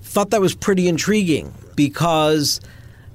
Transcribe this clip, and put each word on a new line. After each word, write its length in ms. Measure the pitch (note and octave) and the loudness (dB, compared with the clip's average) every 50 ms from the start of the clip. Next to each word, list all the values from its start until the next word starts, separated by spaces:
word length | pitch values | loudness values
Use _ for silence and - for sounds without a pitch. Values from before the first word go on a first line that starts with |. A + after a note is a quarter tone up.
Thought 300 | - - - G#3 G3+ G3 | -18 -4 -2 -2 0 0
that 100 | - A3 | 2 2
was 140 | F#3+ F3+ - | 2 0 0
pretty 320 | - - - G3+ F#3+ F3+ F3+ | -2 -2 0 0 2 2 0
intriguing, 640 | E3+ D3+ - E3 G#3 G#3+ G3+ F3 D3+ A2+ D2+ C#2+ - - - - - | 0 0 0 0 0 2 2 2 0 -2 -2 -6 -14 -18 -20 -14 -2
because 840 | - C#3+ C3+ C3 - D#3 E3+ E3 D#3 D#3 D#3 D#3 D#3 D3 C#3+ - - - - - - - - - - - - - | 0 0 0 0 0 0 0 2 2 2 2 2 2 0 -2 -4 -4 -8 -16 -20 -20 -20 -20 -20 -20 -20 -20 -20